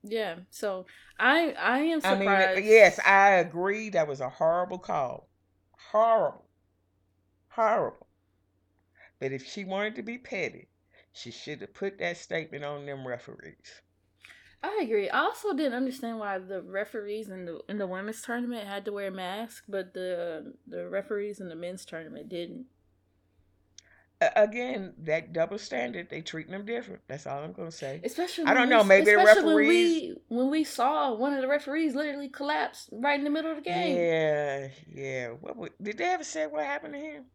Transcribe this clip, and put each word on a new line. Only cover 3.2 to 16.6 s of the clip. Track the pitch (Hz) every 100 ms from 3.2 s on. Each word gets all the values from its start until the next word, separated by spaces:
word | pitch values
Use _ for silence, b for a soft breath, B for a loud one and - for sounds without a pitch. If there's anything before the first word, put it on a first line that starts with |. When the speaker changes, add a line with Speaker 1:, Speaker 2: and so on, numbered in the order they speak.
| 202
Speaker 2:
agree. | 190 170 165 190 208 220
That | 196 151
was | 135
a | 127
horrible | - 160 175 180 180
call. | - 160 127 - _ _ _ _ _ _ -
Horrible. | 214 - 226 160 - _ _ _ _ _ _ _ _ _ _ _
Horrible. | - 220 220 139 - - _ _ _ _ _ _ _ _ b b _
But | 135
if | 135 131
she | 208
wanted | 190 190 208 220
to |
be | 214 247
petty, | 254 202 139 82 - _ _ b b
she | - 120
should | - - 143
have | -
put | - 196 196
that | 175 175
statement | - 170 160 143
on | 143 147 143
them | 139 131
referees. | 120 - - 78 - - - _ _ _ _ b b b b
Speaker 1:
I | 349 427
agree. | 262 214 196
I | 254
also | 339 453 415
didn't | 277 294
understand | 240 262 254 233 226
why | 208 190
the | 185 190